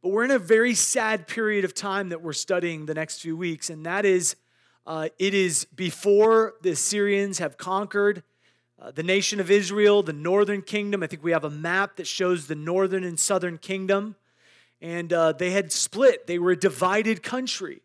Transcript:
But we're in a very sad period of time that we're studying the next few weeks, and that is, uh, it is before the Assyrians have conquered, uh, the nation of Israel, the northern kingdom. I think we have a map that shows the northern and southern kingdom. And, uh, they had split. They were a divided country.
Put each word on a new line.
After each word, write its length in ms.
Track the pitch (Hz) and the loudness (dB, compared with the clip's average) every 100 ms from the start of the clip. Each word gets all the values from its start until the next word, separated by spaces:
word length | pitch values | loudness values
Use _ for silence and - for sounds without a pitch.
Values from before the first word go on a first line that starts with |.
But 60 | 180 | 0
we're 160 | 202 | 0
in 60 | 247 | 2
a 60 | 269 | 2
very 360 | 170 220 240 | 4 4 4
sad 540 | 233 - 254 220 220 165 | 2 0 0 0 -2 -6
period 360 | - 214 208 | -4 0 0
of 100 | 185 | -2
time 340 | - 202 196 190 | -4 -6 -4 -4
that 140 | 170 | -8
we're 100 | 170 | -8
studying 540 | 147 - 180 170 160 151 | -8 -2 -2 -2 -6 -8
the 80 | |
next 260 | 156 156 - | -6 -6 -8
few 160 | 165 165 | -8 -6
weeks, 340 | 180 160 - | -6 -6 -10
and 160 | 156 160 | -10 -6
that 180 | 185 | -2
is, 320 | 202 185 170 - _ _ _ _ - | 2 2 2 -6 _ _ _ _ -10
uh, 220 | 160 156 _ | -6 -6 _
it 160 | 190 | -2
is 300 | 196 185 156 - | 2 0 0 -6
before 800 | 131 185 - 202 202 214 226 220 - | -8 -8 -4 2 4 6 6 2 -2
the 80 | 185 | -4
Assyrians 680 | 156 - 208 202 196 202 190 | -2 -2 0 0 0 -2 -4
have 180 | 165 - | -6 -8
conquered, 640 | - 190 208 202 202 208 - _ _ _ _ _ | -6 -4 -2 0 0 0 -8 _ _ _ _ _
uh, 120 | 120 | -18
the 100 | 135 | 0
nation 380 | 170 190 196 208 | 4 4 2 -2
of 100 | 180 | 4
Israel, 540 | 202 185 202 208 208 | 4 4 4 6 6
the 80 | 170 | 4
northern 500 | 151 160 190 202 202 | -2 0 2 4 0
kingdom. 400 | 190 208 202 202 | -4 -4 -2 -2
I 60 | 165 | -4
think 160 | 196 | -6
we 80 | 156 | 0
have 100 | 165 | 0
a 80 | 147 | -2
map 460 | 147 160 180 196 - | -6 -2 0 -2 -4
that 100 | 165 | -10
shows 400 | - 185 180 139 | -2 0 0 -2
the 80 | |
northern 480 | 151 151 180 190 190 | -8 -2 0 0 0
and 160 | 180 165 | -4 -4
southern 400 | - 190 175 165 | 0 0 -2 -8
kingdom. 560 | - 190 190 196 208 208 _ _ _ _ _ _ | -8 -6 0 -2 -2 -12 _ _ _ _ _ _
And, 320 | 165 170 170 | -10 -8 -2
uh, 200 | 170 160 | 2 2
they 180 | 160 180 | 2 -2
had 220 | 190 175 | -2 -2
split. 560 | - - 202 262 185 - | -4 -6 2 4 4 -2
They 100 | 175 | -2
were 140 | 175 | 0
a 40 | 175 | 2
divided 680 | 190 127 185 202 220 214 | 0 0 0 0 0 -2
country. 580 | - 254 262 - 180 139 | -4 -6 -6 -8 -10 -14